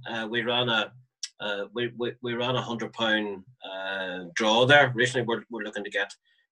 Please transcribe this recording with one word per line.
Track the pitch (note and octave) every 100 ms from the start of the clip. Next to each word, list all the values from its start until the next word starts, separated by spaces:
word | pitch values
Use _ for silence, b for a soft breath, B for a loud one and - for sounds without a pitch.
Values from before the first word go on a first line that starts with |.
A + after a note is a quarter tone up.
| -
uh, | A2+ A2
we | A#2+
ran | A2+ A#2+ A#2+
a, | A2+ G2+ - _ - - -
uh, | G#2 G2+ G2+
we, | A2 A#2+ A#2
we, | A#2+ -
we | B2
ran | A#2+ B2 B2
a |
hundred | A#2 A#2 A2
pound, | - A2+ G#2+ G#2 G2 - - F#2+
uh, | F#2+ F#2+ F#2+ F#2 F#2 F2+ -
draw | A2 A2+ B2+
there | D3 C3 A2+
recently. | B2 B2+ A2+
We're, | A2 -
we're | A2+
looking | G#2+ G#2
to | G2+
get, | G2+ G2 - _ _ _